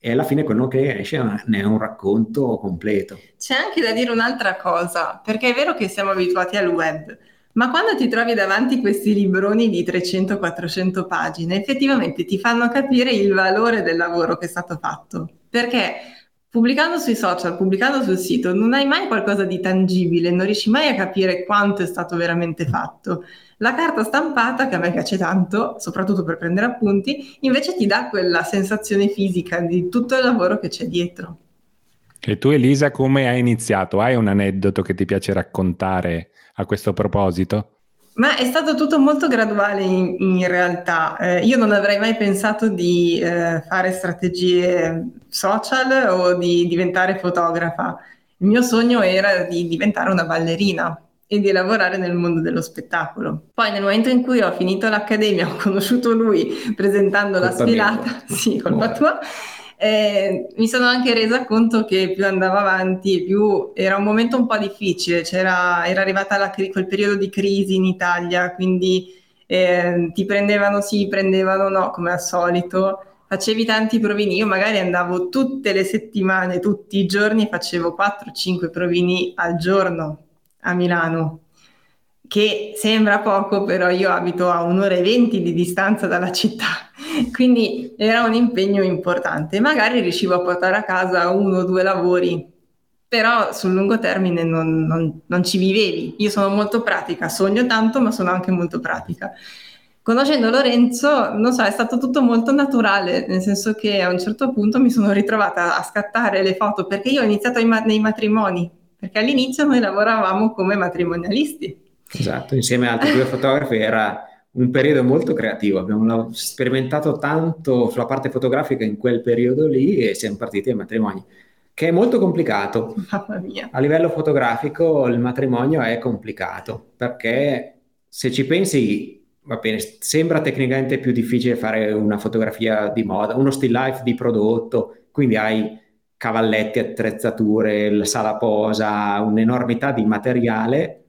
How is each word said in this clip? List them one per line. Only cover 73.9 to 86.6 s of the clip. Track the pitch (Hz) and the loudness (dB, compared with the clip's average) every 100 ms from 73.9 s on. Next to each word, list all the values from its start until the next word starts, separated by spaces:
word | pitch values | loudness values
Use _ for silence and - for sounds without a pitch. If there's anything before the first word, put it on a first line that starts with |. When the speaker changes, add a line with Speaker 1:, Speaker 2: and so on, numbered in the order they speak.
| 226 | 0
Speaker 2:
provini, | 214 208 208 180 | 0 0 0 0
io | 214 | 0
magari | 190 208 208 | 0 0 0
andavo | 180 175 175 180 180 | 0 -2 -2 -2 -2
tutte | 262 262 269 208 | -2 -2 -2 -2
le | 190 | 0
settimane, | 190 214 - 208 190 190 180 180 | 0 -2 -4 -2 0 0 0 -2
tutti | 208 202 - 196 | -2 -2 -2 -2
i | 185 | 0
giorni, | 196 214 220 208 | 2 2 2 0
facevo | 175 - 175 170 | -2 -4 -2 -4
quattro, | 170 202 - - | -2 -2 -2 -14
cinque | - 185 180 170 | -8 -4 -2 -4
provini | 170 180 175 180 180 180 - | -4 0 2 2 0 -4 -4
al | 170 175 | -4 -2
giorno | 175 190 185 165 156 156 _ _ _ _ | 0 2 0 -2 -6 -8 _ _ _ _
a | - | -4
Milano, | 180 180 175 165 165 156 - _ _ _ _ _ _ _ _ _ | 0 0 0 0 -2 -4 -6 _ _ _ _ _ _ _ _ _
che | 202 214 208 - - | 0 0 0 -8 -4
sembra | 214 220 214 202 | 0 2 4 2
poco, | 220 220 190 202 | 2 0 0 -2
però | 196 180 180 | 0 0 2
io | 180 190 | 2 2
abito | 180 175 175 180 | 0 -2 0 0
a | 170 | 0
un'ora | 170 180 196 | 2 2 2
e | 180 | 2
venti | 180 247 233 196 | 2 4 4 2
di | 170 | 0
distanza | 165 175 180 196 214 185 | 0 0 0 0 0 0
dalla | 175 180 | -2 -2
città, | - 220 - | -2 -2 -2